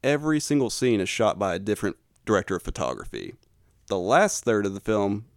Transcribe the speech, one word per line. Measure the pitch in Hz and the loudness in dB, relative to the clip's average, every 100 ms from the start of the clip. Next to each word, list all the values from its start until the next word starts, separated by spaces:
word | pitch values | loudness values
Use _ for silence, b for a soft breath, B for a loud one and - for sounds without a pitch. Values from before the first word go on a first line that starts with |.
every | 127 143 151 156 | 2 0 2 0
single | - 147 120 | 2 2 2
scene | - 127 110 | 0 2 2
is | 92 | 0
shot | - 107 92 | 2 2 2
by | 98 90 | -2 -2
a | |
different | 101 104 104 - _ _ - | -2 -2 -2 -6 _ _ 0
director | 104 90 92 | 2 2 -6
of | |
photography. | - - 64 64 - 58 50 - _ _ _ _ _ | -6 -6 -4 -6 -10 -10 -12 -16 _ _ _ _ _
The | 98 | -4
last | 90 139 202 - | 2 4 4 0
third | - 107 101 | 0 0 0
of | |
the | 98 | -4
film | - 107 101 101 113 | -2 0 2 -2 -8